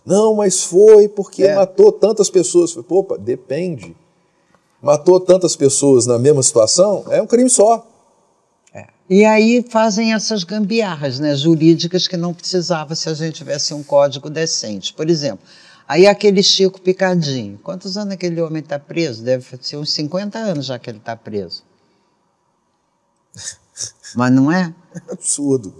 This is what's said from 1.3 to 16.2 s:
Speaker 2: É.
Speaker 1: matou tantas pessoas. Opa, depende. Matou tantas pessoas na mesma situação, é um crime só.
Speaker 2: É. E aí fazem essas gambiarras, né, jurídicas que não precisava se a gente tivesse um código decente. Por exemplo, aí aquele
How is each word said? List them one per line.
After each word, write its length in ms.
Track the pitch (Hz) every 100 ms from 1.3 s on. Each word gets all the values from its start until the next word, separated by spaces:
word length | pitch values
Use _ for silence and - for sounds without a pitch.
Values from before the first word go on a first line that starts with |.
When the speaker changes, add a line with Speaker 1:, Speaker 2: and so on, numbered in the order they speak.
| -
Speaker 2:
É. 100 | 190
Speaker 1:
matou 380 | 196 190 190 208
tantas 360 | 214 196 214 190
pessoas. 440 | 185 160 175 165 -
Opa, 440 | 120 180 190 95
depende. 760 | 104 131 - 143 180 131 85 82 _ _ _ _ _ _ _ _
Matou 360 | 143 147 180 180
tantas 380 | 180 185 175 -
pessoas 500 | 139 - 139 127 113
na 140 | 117
mesma 240 | 135 143
situação, 640 | - 117 107 - 202 180 -
é 120 | 156
um 40 | 214
crime 240 | 233 254
só. 380 | - 311 226 - _ _ _ _ _ _ _ _
Speaker 2:
É. 140 | - - _ -
E 140 | 190
aí 420 | 214 214 220 240 240
fazem 440 | 220 220 202 226
essas 300 | 220 - 214
gambiarras, 760 | 170 214 196 226 202 151 143 123
né, 140 | 151 139
jurídicas 680 | 160 160 160 160 170 180 -
que 120 | 175
não 160 | 175
precisava 600 | 170 - 185 170 165 147
se 140 | 160 160
a 60 |
gente 220 | 156 160 147
tivesse 380 | 139 143 -
um 80 | 147
código 480 | 143 143 143 135 151
decente. 640 | 151 160 - 110 98 -
Por 160 | - 156
exemplo, 360 | 165 143 95 _ _ _ _ -
aí 180 | 156 196
aquele 380 | 202